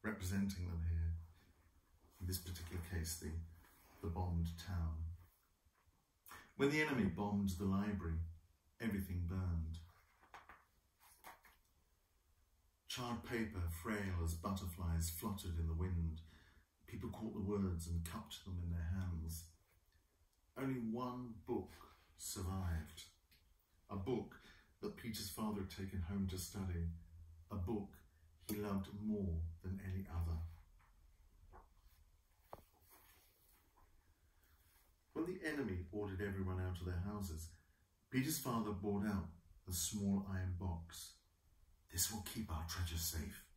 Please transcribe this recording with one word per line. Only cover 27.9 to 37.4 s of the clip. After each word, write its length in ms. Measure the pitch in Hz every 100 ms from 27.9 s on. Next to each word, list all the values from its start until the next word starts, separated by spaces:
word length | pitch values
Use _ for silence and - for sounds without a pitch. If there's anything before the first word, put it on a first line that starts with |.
| - - - - - -
he 60 | 104
loved 320 | 104 98 95 101 107
more 360 | 104 90 82 82 -
than 160 | 92 95 95
any 140 | 95 98
other. 280 | 85 85 82 82 - - - - - - - - - - - - - - - - - _ _ - - - - - - - - - _ - - - - - - - - - _ - - - - - _ _
When 140 | 156 165
the 200 | 185 160
enemy 340 | 147 117 87 80
ordered 300 | 104 101 95
everyone 400 | 101 95 92 90
out 180 | 92 87
of 60 | 87
their 180 | 87 98
houses, 440 | 104 98 80